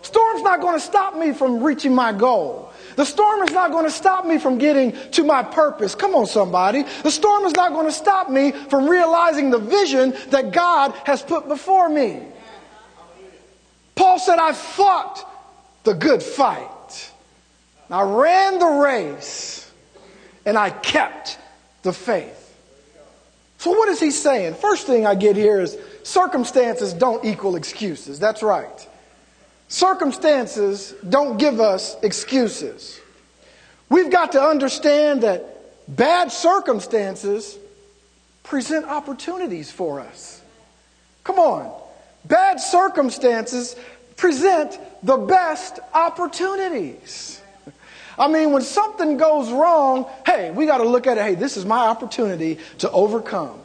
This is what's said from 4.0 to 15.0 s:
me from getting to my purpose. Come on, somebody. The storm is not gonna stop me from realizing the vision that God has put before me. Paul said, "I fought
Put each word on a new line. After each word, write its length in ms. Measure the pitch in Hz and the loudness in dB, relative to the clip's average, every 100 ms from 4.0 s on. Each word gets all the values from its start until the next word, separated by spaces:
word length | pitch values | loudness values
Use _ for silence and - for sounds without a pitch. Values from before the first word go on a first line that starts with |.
| 381 370 | 2 2
me 140 | 349 311 | 0 0
from 200 | 269 254 | 0 2
getting 380 | 285 277 254 - - | 2 2 2 -2 -4
to 140 | - | 0
my 180 | 302 277 | 2 2
purpose. 540 | 240 - 302 285 208 - | 0 2 2 2 -6 -2
Come 180 | 392 | 0
on, 120 | 349 202 | 2 2
somebody. 580 | 214 185 180 185 247 294 - | 0 2 2 2 0 -4 -4
The 80 | 311 | -2
storm 340 | 302 415 415 | 2 2 2
is 80 | 392 | 2
not 200 | 339 359 | 2 0
gonna 200 | 302 311 | 0 -2
stop 380 | 302 - 381 349 | 0 0 0 2
me 220 | 262 285 | 2 2
from 360 | - - 277 277 | 0 -2 0 4
realizing 640 | 359 330 330 339 302 277 | 4 4 4 4 2 2
the 80 | 240 | 0
vision 580 | 214 392 370 269 262 254 - | 2 2 2 2 2 -2 0
that 220 | 269 220 | 0 2
God 420 | 247 349 330 277 - | 0 2 2 2 -2
has 180 | - 269 | -2 -2
put 260 | - 320 285 | -2 -6 -4
before 400 | 285 359 381 339 | -8 2 2 4
me. 340 | 302 233 139 117 - - - - - - - - - - - _ _ _ _ _ | 2 0 -4 -14 -20 -20 -20 -20 -20 -20 -20 -20 -20 -20 -20 _ _ _ _ _
Paul 260 | - 370 370 | 2 4 4
said, 180 | 370 339 | 4 2
"I 140 | 320 | 2
fought 760 | 285 - - 392 349 | -2 -8 2 4 4